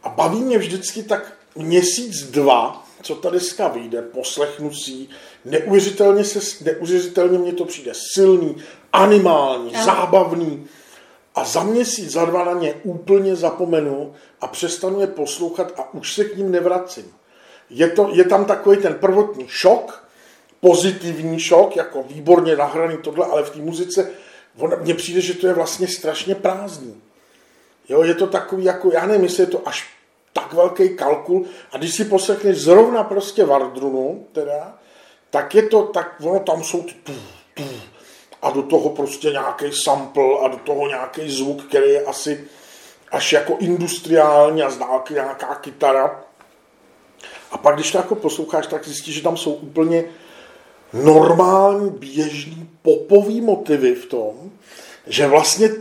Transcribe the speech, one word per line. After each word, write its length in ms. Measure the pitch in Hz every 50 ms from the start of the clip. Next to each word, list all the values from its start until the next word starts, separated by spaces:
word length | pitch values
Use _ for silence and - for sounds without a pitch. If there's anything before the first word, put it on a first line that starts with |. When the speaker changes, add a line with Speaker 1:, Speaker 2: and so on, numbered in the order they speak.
Speaker 1:
A 60 | - -
baví 320 | - - 160 165 180 226
mě 180 | 254 262 240 208
vždycky 440 | 185 175 175 190 185 - - 220
tak 300 | 208 214 214 - - - - _ _ _ _
měsíc, 680 | 160 156 165 170 180 180 180 - 240 247 233 185 147
dva, 600 | 139 131 123 147 143 135 123 117 113 120 - - - - _ _
co 120 | - - 156
ta 160 | - - 175
deska 380 | 175 180 180 - - - 202 160
vyjde, 340 | 139 120 120 113 117 117
poslechnu 720 | 117 120 - 127 131 - - 143 143 147 143 147 151 147 143
si 160 | 143 - 135
ji, 180 | 131 131 135 - - - - - - _ _
neuvěřitelně 800 | 120 147 160 160 208 196 196 196 202 - - 202 196 196 208 202
se, 400 | 202 - 208 190 - - - 151
neuvěřitelně 760 | 160 156 170 175 170 185 180 175 175 - 185 175 180 180 180
mně 140 | 180 175
to 120 | 175 175 175
přijde 280 | - - - 135 120 117
silný, 640 | - - - - 190 196 190 185 175 165 151 143 - - - - - _ _
animální, 840 | - 165 190 208 208 208 185 180 165 151 139 135 131 123 120 117 -
Speaker 2:
Ano. 100 | 226 220
Speaker 1:
zábavný. 840 | 190 - - 180 175 175 190 175 160 165 170 170 156 143 139 - - - _ _ _ - - _ _ _ _ _ _ _
A 100 | - 160
za 180 | - - 165
měsíc, 500 | 170 202 226 240 247 233 - - 190 147
za 120 | - 165 170
dva 200 | 170 170 180 175
na 80 | 175
ně 220 | 175 180 170 151 147 -
úplně 540 | - 196 170 165 - - 196 196 190 196 185
zapomenu 760 | 170 160 160 - - 185 170 170 160 151 143 139 139 151 143 - - _ _ _ _
a 60 | -
přestanu 540 | - - - 180 165 - - - 190 196 202
je 60 | 196
poslouchat 680 | 185 - 156 147 139 - - 170 165 170 - 175 - -
a 180 | - 131 - -
už 200 | 147 - - -
se 100 | 208 208
k 120 | 208 208
ním 140 | 185 196 190
nevracím. 600 | 180 175 175 180 180 180 180 180 - 120 98 90 _ _ _ _ _ _ _ _ - _ _ _
Je 180 | 120 120 160 165
to, 220 | 170 214 202 202
je 120 | - 175 180
tam 200 | 180 196 196 202
takový 320 | 202 196 196 - 202 202
ten 180 | 202 196 170 156
prvotní 540 | - 196 190 185 202 208 208 208 131 127 -
šok, 560 | - - - 185 226 240 - - - - _ _ _ _ _ _ _ _ _ _ _ _
pozitivní 800 | - 180 170 156 175 196 185 180 170 170 165 156 160 165 165 160
šok, 360 | - - 170 170 202 - -
jako 260 | 170 156 - - 139
výborně 540 | 131 - 143 156 143 160 175 170 160 165 156
nahraný 400 | 143 143 143 147 160 165 165 160 151
tohle, 240 | - 151 143 160 165
ale 160 | - 160 151 143
v 60 | -
té 80 | - 151
muzice, 520 | 151 160 170 160 180 180 - 190 180 - - - - - - - _ _ _ -
on, 160 | 151 165 175 -
mně 140 | 165 156 165
přijde, 260 | - - 170 170 185
že 140 | 175 175 180
to 120 | - -
je 60 | 180
vlastně 360 | 180 165 160 160 - - 185 185
strašně 460 | - - - 160 151 - - 185 196
prázdný. 600 | 196 - 202 190 190 202 196 165 151 135 120 104 87 _ _ _ _ _ _ _ _ _ _ _ _ _ _ _ _ _ _
Jo, 140 | 131 151
je 120 | 165 170 165
to 120 | 165 190
takový, 380 | 180 - 180 - - 190 185 185
jako, 260 | 185 175 - - 185
já 140 | 165 165 170
nevím, 180 | 196 214 202 180
jestli 180 | 175 - -
je 40 | 185
to 220 | 175 175 - - -
až 200 | - - - - - _ _ _ _ _ _ _
tak 200 | _ 151 - -
velký 360 | - 165 175 180 175 - 190 185
kalkul. 560 | 180 - - 139 151 151 - 175 180 190 180 - - - - _
A 60 | - 135
když 160 | 156 170 -
si 100 | - 208
poslechneš 520 | 208 196 190 190 - 202 202 - 202 185 147
zrovna 460 | 143 160 175 202 226 233 240 226 202
prostě 400 | - 196 196 196 - - - 196
Vardrunu, 840 | 151 139 139 131 127 127 131 135 139 131 131 131 143 180 208 - _
teda, 460 | _ 156 147 143 147 147 160 196 - _ _ _ _ _ _ _ _ _ _ _
tak 240 | - 139 147 - -
je 80 | 208
to, 200 | 220 214 226 214
tak 340 | 208 - - 180 165 - - -
ono 180 | 143 165 185 190
tam 240 | 196 - 160 165 160
jsou 180 | - - 175
ty 100 | 170 - - - _
tu, 80 | - 139 123 101 95 90 - _ _ _
tu, 80 | - 143 139 127 113 101 - _ _ _ - - _ _ _ - _
a 80 | - 139
do 120 | 135 139
toho 280 | 135 139 160 151 151 151
prostě 400 | 147 147 139 135 - - - 151
nějaký 420 | 143 139 - - - - 143 147
sample 680 | 143 - - 151 143 143 139 135 - 143 135 131 139 143 -
a 40 | 135
do 80 | -
toho 320 | - - 147 143 139 143 139
nějaký 420 | 139 127 127 127 - - 160 151
zvuk, 340 | 139 131 135 139 143 143 -
který 260 | - - 139 135 139
je 140 | 143 143 143
asi 400 | 139 123 - - 151 147 143 143 - - - - - - - - - _ _ _ _
až 220 | - 139 - -
jako 240 | - - - - 165 -
industriální 1040 | 208 170 175 170 175 170 - - - - 165 160 151 151 147 147 147 151 156 160
a 80 | 147 135
z 80 | 131 123
dálky 360 | 123 123 127 131 - - 151
nějaká 400 | 139 131 135 135 - - - 143
kytara. 720 | - - 147 135 - 151 139 135 135 135 - - - - - _ _ - _ _ _ _ _ _ _ _ _ _ _ _ _ _ _ - - - - - -
A 80 | - -
pak, 160 | - 147 147
když 180 | 147 156 -
to 60 | - 185
jako 160 | 180 - 220
posloucháš, 520 | 208 - 156 - - 156 151 - 156 147
tak 180 | - 156 147 -
zjistíš, 300 | 156 143 - - 156 147
že 80 | 151
tam 140 | 147 170 170
jsou 160 | 165 - 156
úplně 520 | 143 - - 147 - 165 160 165 170 165 165 - - - - - - - - - - - _ _ _ _ _ _
normální, 1000 | - 117 135 151 156 156 160 165 170 165 185 185 190 190 196 202 202 202 202 196
běžný 760 | 165 - 135 135 135 151 156 151 147 147 143 151 165 165 165 - _ _
popový 580 | _ 165 147 - - - 202 202 202 208 220 233
motivy 540 | 233 220 190 - - - 151 139 127 123 123
v 120 | 123 -
tom, 260 | - - 120 110 107 107 127 160 196 - _ _ _ - - - - - - _
že 200 | - - - 147
vlastně 440 | 139 139 151 156 - - 180 220 220 214 -